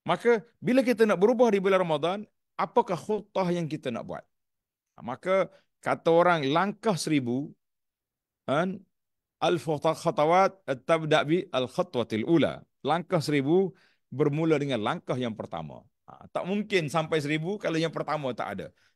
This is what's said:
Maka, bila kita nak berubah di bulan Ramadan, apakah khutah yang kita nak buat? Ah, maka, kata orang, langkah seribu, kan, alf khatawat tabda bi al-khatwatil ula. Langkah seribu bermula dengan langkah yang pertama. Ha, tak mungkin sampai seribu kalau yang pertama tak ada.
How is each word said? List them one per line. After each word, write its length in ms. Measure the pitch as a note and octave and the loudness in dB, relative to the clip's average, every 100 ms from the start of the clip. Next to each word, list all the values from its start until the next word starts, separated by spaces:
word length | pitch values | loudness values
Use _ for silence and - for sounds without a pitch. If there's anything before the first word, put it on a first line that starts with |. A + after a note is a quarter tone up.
| D3 | -4
Maka, 400 | F3 A#3 A#3 - _ | -2 2 2 0 _
bila 240 | D3+ B3 A#3 | 0 2 2
kita 240 | A3 A3 | 2 2
nak 80 | F3+ | 4
berubah 320 | G#3 A#3+ A#3+ | 4 4 4
di 80 | G3 | 4
bulan 240 | F#3+ F#3+ | 2 2
Ramadan, 380 | F3+ D3+ D#3+ G3 G#3 _ _ | 2 0 -2 -4 -10 _ _
apakah 440 | - F#3 - A3+ E3 | -6 0 0 0 -2
khutah 520 | - G#3+ G#3 - F3+ | -4 -6 -4 -2 0
yang 160 | F3 D#3+ | 0 -2
kita 240 | D3+ C#3 | -6 -6
nak 160 | A2+ - | -6 -8
buat? 180 | D#2+ - _ _ _ _ _ _ | -12 -14 _ _ _ _ _ _
Ah, 80 | _ | _
maka, 480 | A2 B2+ F3 F#3+ F3 - _ _ - | -12 -8 -2 0 0 -6 _ _ -4
kata 240 | C3 - | -2 4
orang, 320 | E3 F3 E3 C3+ | 4 4 2 2
langkah 480 | D#3 G3 G#3+ A3+ E3+ | 0 0 -2 -2 -2
seribu, 560 | - D3+ A#2+ B2 D#3+ - _ _ _ _ _ _ _ _ - | 0 0 0 -4 -6 -12 _ _ _ _ _ _ _ _ -4
kan, 320 | C#3 F#3 F3+ - _ _ _ _ _ | -2 -2 -6 -14 _ _ _ _ _
alf 280 | D#3 F3 - D3 D#3+ D#3 | -2 -2 -2 -2 0 0
khatawat 560 | E3+ C#3+ D3+ F3+ F#3+ - - C3+ - | -2 0 4 4 2 0 -8 -8 0
tabda 320 | E3 D#3+ D3+ C#3 | 0 4 2 2
bi 160 | F3 - | 0 0
al-khatwatil 720 | C3 B2 - F3+ B2+ A2 G#2+ A#2 | -4 -4 -4 -4 -2 -2 -2 2
ula. 400 | E3 G#2 C#2 - _ | 4 2 -2 -14 _
Langkah 400 | B2+ E3 D#3+ F3 | -2 -2 0 -2
seribu 480 | C#3+ D3 C3+ F3+ F#3+ - _ _ _ | 0 0 2 2 2 -4 _ _ _
bermula 480 | B2+ D3 D3 E3 D3+ | -2 0 2 2 2
dengan 240 | C#3+ B2 | 0 -2
langkah 360 | G#2+ E3 - C3 B2 | -2 -4 -4 -4 -4
yang 120 | G#2+ | -6
pertama. 480 | - E2+ D#2 B1 - _ _ | -10 -10 -10 -14 -20 _ _
Ha, 160 | C2+ - | -20 -10
tak 100 | - F3 | -8 -4
mungkin 400 | G#3 G#3 G3 D#3 | -4 -2 -2 0
sampai 280 | E3+ D#3 D#3+ | -2 -2 -2
seribu 400 | C#3+ D#3 D#3+ G3+ | -2 -4 -4 -6
kalau 160 | D#3+ E3 | -4 -2
yang 160 | D#3+ | -4
pertama 400 | D#3 C3+ D3+ C3+ | -4 -6 -4 -4
tak 140 | A#2 - G2+ | -6 -8 -8
ada. 80 | D#2 - _ | -12 -16 _